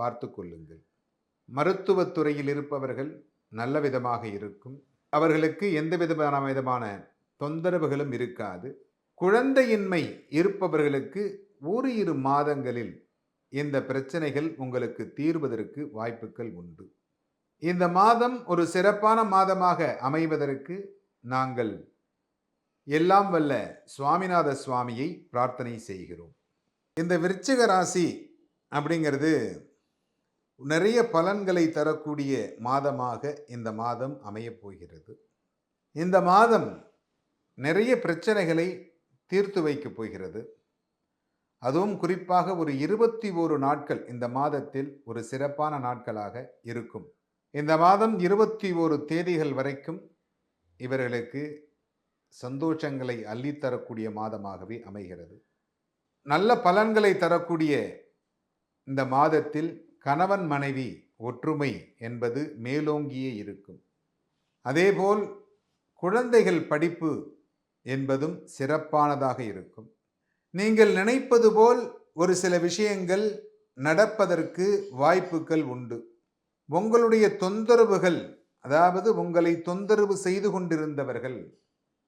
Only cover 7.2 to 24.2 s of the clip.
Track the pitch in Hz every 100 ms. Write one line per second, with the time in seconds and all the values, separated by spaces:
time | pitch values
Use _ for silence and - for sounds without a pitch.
7.2 | _ _ 143 160 175 175 151 139 143 120
8.2 | 120 - 107 90 120 - _ _ _ _
9.2 | 180 220 269 262 247 220 190 180 120 -
10.2 | - 147 190 196 180 151 143 135 - 190
11.2 | 208 - - _ 143 220 269 233 175 143
12.2 | 131 139 147 139 123 120 104 82 _ _
13.2 | _ _ _ 135 147 135 - 131 135 170
14.2 | 151 135 160 147 131 123 120 - 107 -
15.2 | 151 165 139 113 104 - 147 110 117 113
16.2 | 110 - 117 87 87 80 95 _ _ _
17.2 | _ _ _ _ 156 180 180 175 214 233
18.2 | 247 254 - 175 165 190 202 202 214 226
19.2 | 220 190 190 190 180 170 151 113 127 156
20.2 | 165 156 143 135 - 185 202 - _ _
21.2 | 120 131 131 123 113 92 - _ _ _
22.2 | _ _ _ _ _ _ - 151 175 196
23.2 | 202 170 151 123 90 - - - 139 170